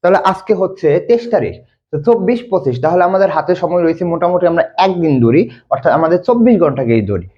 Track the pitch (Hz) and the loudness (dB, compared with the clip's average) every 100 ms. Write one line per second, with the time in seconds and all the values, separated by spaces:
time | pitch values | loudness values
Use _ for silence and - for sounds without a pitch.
0 | 175 185 190 185 - 202 - - 160 156 | 2 2 0 -4 -4 -2 -2 -2 0 0
1 | - 233 240 214 98 - _ _ _ 156 | 0 -2 0 -4 -4 -10 _ _ _ -6
2 | 151 226 185 240 240 190 143 123 156 180 | 0 0 0 -2 -2 -4 -2 -2 0 2
3 | 175 190 190 156 151 180 175 175 165 165 | 2 2 0 0 -2 -2 -2 0 0 -2
4 | 175 170 175 180 175 170 - - 190 175 | -4 -2 0 0 0 0 -2 0 0 0
5 | 165 135 117 135 151 - _ 135 160 139 | 0 2 4 2 0 -6 _ -2 0 0
6 | 160 175 175 240 233 214 156 131 120 113 | 2 0 0 2 4 4 2 0 0 0
7 | 98 98 90 | 0 -6 -8